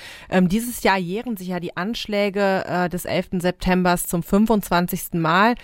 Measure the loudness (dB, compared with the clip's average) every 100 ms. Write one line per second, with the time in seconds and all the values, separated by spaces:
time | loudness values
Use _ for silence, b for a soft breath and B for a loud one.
0 | B B B 2 2 2 -2 -2 0 0
1 | -2 -6 -6 -8 -6 -6 -6 -6 -6 -6
2 | -4 0 0 2 2 0 0 -2 -2 -4
3 | -4 -4 -2 -2 -2 0 2 4 4 2
4 | 0 -4 2 2 4 2 2 0 0 -4
5 | -4 -2 2 4 4 2